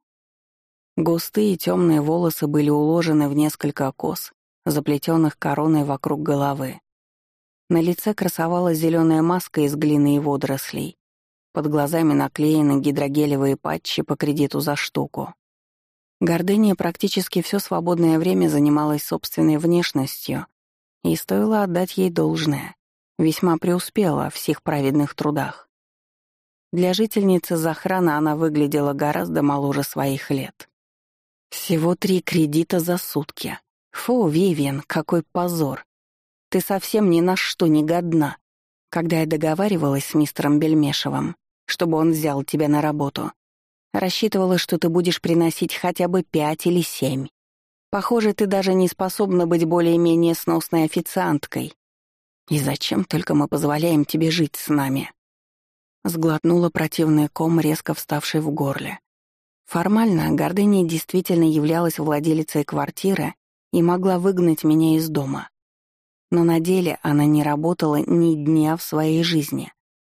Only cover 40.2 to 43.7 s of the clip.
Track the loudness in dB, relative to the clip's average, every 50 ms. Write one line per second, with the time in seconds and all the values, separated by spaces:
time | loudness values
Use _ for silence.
40.2 | 0 0 -2 -4 0 2 2 2 4 4 2 2 2 2 0 -2 -4 -4 -4 -4
41.2 | -4 -6 -8 _ _ _ _ _ -10 -8 -4 -2 0 0 2 2 2 2 2 2
42.2 | 0 -2 -2 -2 -4 -4 -2 0 2 2 2 2 2 0 0 -2 -4 -4 -4 -6
43.2 | -10 -10 -12 _ _ _ _ _ _ _